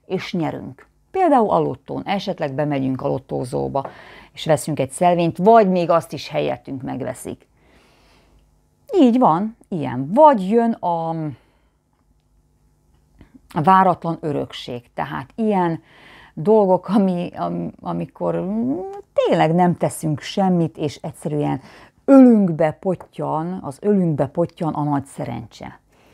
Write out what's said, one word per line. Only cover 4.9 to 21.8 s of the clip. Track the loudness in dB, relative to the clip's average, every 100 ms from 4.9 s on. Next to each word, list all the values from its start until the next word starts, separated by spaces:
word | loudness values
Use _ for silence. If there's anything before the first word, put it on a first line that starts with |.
| 0 2 2 0 2
vagy | 6 6 6
még | 2 2
azt | 0 0
is | -10 -8
helyettünk | -4 -4 -6 -10 -12
megveszik. | -10 -8 -10 -10 -12 -14 _ _ _ _ _ _ _ _ _ _ _ _ _ _ -2 4
Így | 4 6
van, | 4 2 -2 -8 _
ilyen. | -8 -6 -6 -2
Vagy | 6 6 6 2
jön | 0 0
a | -2 -4 -4 -4 -6 -8 -10 _ _ _ _ _ _ _ _ _ _ _ _ _ _ _ _ _ _ -20 -20 _ -2
váratlan | 4 4 4 0 -4 -6
örökség, | -6 -6 -8 -12 -12 -14 -12
tehát | -10 -8 -10 -12 -4
ilyen | 0 0 0 -2 -10 -20 -20 -20 -16
dolgok, | -4 2 4 4 2 2
ami, | 2 2 0 -6 -6
am-, | -6 -6 -8 -10
amikor, | -8 -8 -8 -6 -4 -2
mm, | -4 -4 -4 -4 -8 -14 -6
tényleg | -2 2 4 4
nem | 4 2 2
teszünk | -2 -2 -4 -4
semmit, | -4 -2 2 2 0 -4
és | -8 -6
egyszerűen | -14 -10 -6 -4 -4 -4 -10 -20